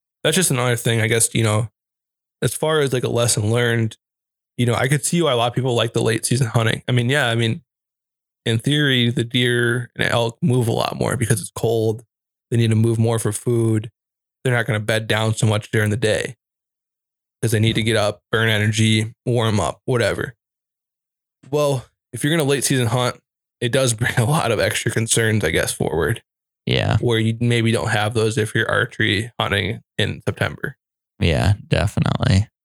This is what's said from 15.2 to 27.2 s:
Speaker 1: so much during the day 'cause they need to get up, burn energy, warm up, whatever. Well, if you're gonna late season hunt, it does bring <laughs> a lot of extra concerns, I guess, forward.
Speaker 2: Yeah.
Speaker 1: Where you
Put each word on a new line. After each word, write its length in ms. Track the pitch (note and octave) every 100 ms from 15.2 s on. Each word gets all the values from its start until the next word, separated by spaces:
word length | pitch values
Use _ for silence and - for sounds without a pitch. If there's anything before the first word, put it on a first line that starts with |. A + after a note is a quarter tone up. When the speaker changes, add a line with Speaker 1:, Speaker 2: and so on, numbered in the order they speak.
| A2
Speaker 1:
so 120 | - A2
much 240 | G#2+ -
during 180 | A2+ G#2+
the 60 | G#2
day 400 | G#2+ F2 - - _ _ _ _ _ _ _ _ _ _
'cause 80 | A#2
they 60 | G#2+
need 140 | A2
to 80 | A2+
get 140 | A2 G#2+
up, 260 | G#2 - _
burn 180 | A2+ A2+
energy, 640 | G#2 G#2+ G#2+ A2 A2 A2+ - B2+
warm 320 | A#2+ A2 G#2
up, 200 | D2 - -
whatever. 480 | A#2+ G2 E2 - - _ _ _ _ _ _ _ _ _ _ C3
Well, 360 | D3 C#3+ C3 - _ _
if 100 | A#2
you're 80 | D3
gonna 140 | E3 C#3
late 160 | C3
season 220 | - C3+ A#2
hunt, 340 | B2+ B2 - _ _ _ -
it 120 | A#2+
does 200 | C3 C3
bring 200 | A2 B2
<laughs> 40 | -
a 60 |
lot 280 | A#2 D3+ A2+
of 80 | G#2+
extra 300 | G2 - A#2
concerns, 520 | A2+ A2+ A#2+ A2+ G#2+
I 80 | D#2+
guess, 220 | F2 -
forward. 500 | - - D#2+ D2+ - - _ _ _ -
Speaker 2:
Yeah. 300 | B1+ - G#2+
Speaker 1:
Where 200 | B2
you 180 | A2+